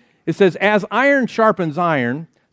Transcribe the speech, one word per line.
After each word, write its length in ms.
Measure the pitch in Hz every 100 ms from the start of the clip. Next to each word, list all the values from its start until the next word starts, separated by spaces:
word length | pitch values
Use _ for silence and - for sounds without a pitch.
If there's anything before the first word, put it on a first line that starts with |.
| _ _ -
It 100 | 160
says, 180 | 196 -
"As 280 | 196 214 190
iron 340 | 214 277 277 240
sharpens 500 | - 220 196 170 147
iron, 520 | 175 151 120 139 165 _ _